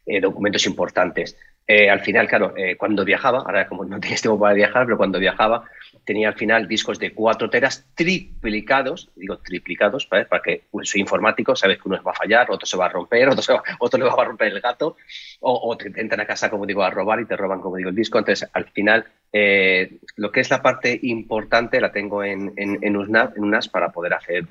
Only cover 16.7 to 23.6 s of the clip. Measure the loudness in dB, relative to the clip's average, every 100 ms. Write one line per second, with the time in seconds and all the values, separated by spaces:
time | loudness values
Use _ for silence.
16.7 | 0 0 0 0 0 -2 -4 -2 -4 -4
17.7 | -6 -4 -2 0 0 0 -2 -2 -6 -6
18.7 | -2 2 2 0 _ _ 2 4 4 4
19.7 | 2 0 -8 -18 -8 -4 0 0 2 2
20.7 | 0 -2 -2 -4 -4 -4 -6 0 0 2
21.7 | 0 0 -2 -4 -4 -4 -4 -6 -6 -4
22.7 | -2 0 0 2 2 2 0 0 0